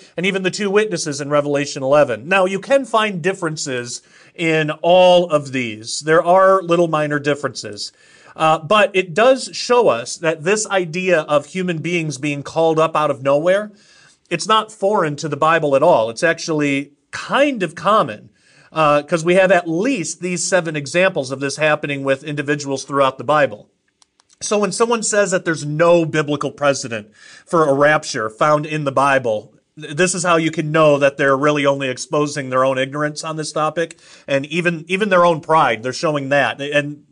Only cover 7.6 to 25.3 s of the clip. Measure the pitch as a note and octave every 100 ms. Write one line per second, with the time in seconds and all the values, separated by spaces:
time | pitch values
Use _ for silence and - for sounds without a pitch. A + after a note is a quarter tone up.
7.6 | A2 G#2 - - _ _ - - D#3+ D#3+
8.6 | D#3 G#3+ G3+ F#3+ F3+ E3 A#3+ C4 - E3+
9.6 | - B3 F#3+ A#2 B2 - E3 D#3+ D#3 G#3+
10.6 | G#3+ G3 F3+ F3 F#3 E3+ D3+ D3 C#3+ F#3
11.6 | F3+ E3 D3+ F3 D#3+ B2+ D3 C#3+ C3+ E3
12.6 | E3 D#3 D#3+ D#3+ D3+ B2+ C3+ C#3+ E3+ F#3+
13.6 | G#3+ - _ _ _ _ - E3 F#3 A3
14.6 | G#3+ - G3 G#3+ D#3+ C#3+ D#3+ C#3+ D#3 E3
15.6 | D3+ C3+ D#3+ C#3+ A2+ A#2 E3+ E3 - D#3
16.6 | C#3+ C#3 C#3+ _ _ - - A3 D4 B3
17.6 | F3 D#3 E3 G#3+ D3+ G#2 B2 _ _ _
18.6 | _ D#3+ D3+ D3 D3 F3 D#3+ F3+ F#3 F3+
19.6 | E3+ D#3+ A#3+ B3+ D#3+ - F3+ F3 - F3+
20.6 | E3 D#3 C3+ F3 F#3 F3+ B2+ C3 C#3 C#3
21.6 | D#3 D3+ D3 C#3 C3+ C3+ D3+ D3 C#3 D3
22.6 | C#3 C3+ - C#3 C3+ C3 B2 D3+ C3+ G#2
23.6 | - _ _ _ _ _ _ _ - G#3
24.6 | G3+ F3+ A#3 A#3 - G#3 G3+